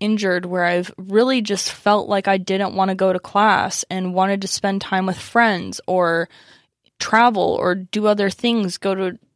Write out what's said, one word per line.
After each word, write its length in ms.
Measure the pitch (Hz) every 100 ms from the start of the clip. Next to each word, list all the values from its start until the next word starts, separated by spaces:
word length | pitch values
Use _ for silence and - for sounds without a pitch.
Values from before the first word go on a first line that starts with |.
injured, 460 | 208 220 196 180 180
where 180 | 180
I've 280 | 175 175 180 -
really 420 | 185 208 254 262
just 300 | 208 196 -
felt 380 | - 202 208 -
like 180 | 196 196
I 120 | 196
didn't 360 | 185 190 202
wanna 220 | 190 190 185
go 160 | 190
to 80 | 185
class 640 | - 202 214 185 - - -
and 260 | 185 185
wanted 280 | 180 190 196
to 60 | 196
spend 320 | - 202 196
time 260 | - 190 190
with 100 | 185
friends 640 | - 233 233 185 185 - -
or 420 | 185 170 165 165 - - _ _ _ _ -
travel 580 | - 220 240 208 165 -
or 160 | 180 185
do 320 | 185 214 208
other 220 | 208 196
things, 480 | - 240 233 190 -
go 180 | 196 190
to, 220 | 185 - _